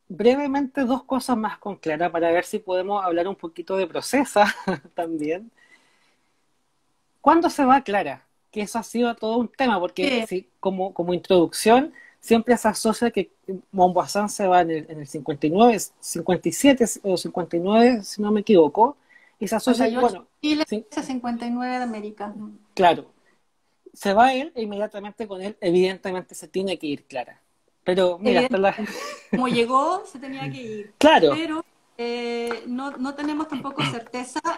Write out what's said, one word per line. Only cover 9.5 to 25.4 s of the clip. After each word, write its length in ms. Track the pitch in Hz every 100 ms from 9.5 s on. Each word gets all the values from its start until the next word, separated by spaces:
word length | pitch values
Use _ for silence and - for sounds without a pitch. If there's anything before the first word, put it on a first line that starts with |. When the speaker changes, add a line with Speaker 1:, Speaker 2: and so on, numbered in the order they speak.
| - 262 196
Speaker 1:
porque 260 | 175 - 285
Speaker 2:
Sí. 200 | 240 226
Speaker 1:
si, 220 | 185 - -
como, 320 | 190 190 190
como 200 | - 175
introducción, 800 | 175 - 185 160 - 214 247 320 - - _
siempre 360 | - 226 240 233
se 120 | 220
asocia 420 | 208 226 214 233
que 220 | 214 170 _ - 185 -
Montboisin 560 | 190 180 175 - 202 208
se 180 | - 190
va 140 | 180
en 100 | 165
el, 160 | 160 156
en 100 | 156
el 60 | 147
cincuenta 400 | 156 160 147 151
y 40 |
nueve, 280 | 139 240 214 - _
cincuenta 480 | - 170 165 165 175
y 40 |
siete 320 | - 285 262 214 -
o 140 | 202 180
cincuenta 400 | 175 180 165 170
y 40 |
nueve, 420 | 185 226 240 226
si 160 | 196 -
no 80 | 208
me 100 | 208
equivoco, 560 | 202 185 151 202 254 - _ _ _ -
y 80 | 196
se 80 | 220
asocia, 300 | - 226 226
Speaker 2:
Cincuenta 80 |
y 100 | 247
ocho 80 | 240
Speaker 1:
bueno, 140 | 180 - _
Speaker 2:
Chile, 220 | 302 302 311
Speaker 1:
cin- 340 | 214 - 311
Speaker 2:
cincuenta 440 | - 254 240 233 240
y 40 |
nueve 280 | 240 247 254
de 40 |
América. 520 | 240 214 208 214 208 208 - - _
Speaker 1:
Claro. 360 | - 175 147 - _ _ _ _ _ _ _ -
Se 200 | - 202
va 200 | 202 254
él 160 | 262 330 247
e 60 |
inmediatamente 680 | 214 202 208 202 208 - 214
con 120 | 185